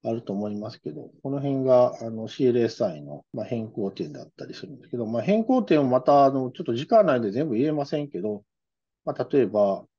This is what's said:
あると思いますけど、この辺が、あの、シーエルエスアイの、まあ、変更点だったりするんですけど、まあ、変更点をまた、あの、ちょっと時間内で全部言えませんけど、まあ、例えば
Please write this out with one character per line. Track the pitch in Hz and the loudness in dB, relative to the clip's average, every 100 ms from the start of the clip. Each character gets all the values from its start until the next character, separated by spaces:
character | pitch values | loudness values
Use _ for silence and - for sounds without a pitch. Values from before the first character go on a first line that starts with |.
| 117 | -4
あ | |
る | 117 | -6
と | 113 | -6
思 | 98 104 | -6 -6
い | 104 | -8
ま | 107 | -10
す | - | -12
け | 151 | -14
ど、 | 151 120 _ | -14 -18 _
こ | 135 | -8
の | 139 | -6
辺 | 139 135 | -2 -2
が、 | 131 127 123 - | 6 6 6 0
あ | 113 | -10
の、 | 110 113 | -8 -10
シ | - | 2
ー | 127 | 2
エ | |
ル | 120 | 4
エ | 113 | 0
ス | - 107 | 0 -4
ア | |
イ | 76 | -4
の、 | 71 73 _ | -14 -18 _
ま | 117 | -10
あ、 | 104 | -6
変 | 117 110 | -6 -6
更 | - 98 | -6 -6
点 | 98 80 | -6 -10
だ | 71 | -10
っ | - | -18
た | - - | -18 -16
り | |
す | - - | -16 -16
る | |
ん | 127 | -18
で | |
す | - | -10
け | 123 | -8
ど、 | 110 | -4
ま | 117 | -4
あ、 | |
変 | 107 214 226 | 0 0 2
更 | 254 | 0
点 | 202 156 | 2 2
を | 135 | 4
ま | 127 | 2
た、 | - 143 139 | 4 6 6
あ | |
の、 | 135 127 | 2 -4
ち | - | -6
ょ | |
っ | 156 | -4
と | |
時 | 117 151 | -4 4
間 | 226 190 | 4 6
内 | 127 | 2
で | 110 | 0
全 | 110 156 | -2 -2
部 | 110 | 0
言 | 151 | 0
え | |
ま | 151 139 | -2 -4
せ | 151 | -6
ん | 143 | -6
け | - | -6
ど、 | 107 202 _ _ _ _ _ _ - | -6 -8 _ _ _ _ _ _ -10
ま | 143 | -6
あ、 | - | 0
例 | 143 | 2
え | 107 | 2
ば | 107 101 95 - | 2 2 0 -8